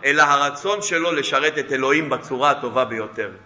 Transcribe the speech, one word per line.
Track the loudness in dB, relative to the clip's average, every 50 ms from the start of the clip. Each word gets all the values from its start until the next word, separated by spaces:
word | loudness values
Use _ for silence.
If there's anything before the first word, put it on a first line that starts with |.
| 2
אלא | 2 4 4 6
הרצון | 6 6 4 2 0 -2 -4 -4 -2 -2 -2
שלו | -2 -2 -2 0 0 0
לשרת | 0 0 -2 0 0 2 0 2 0 -2
את | -4 -2
אלוהים | -2 -2 2 2 2 2 0 -2
בצורה | -4 -4 -4 -6 -4 0 2 2
הטובה | 2 2 -2 -4 -2 -2 -2
ביותר. | -2 -2 -8 -8 -8 -6 -8 -8 -8 -8 -14 -20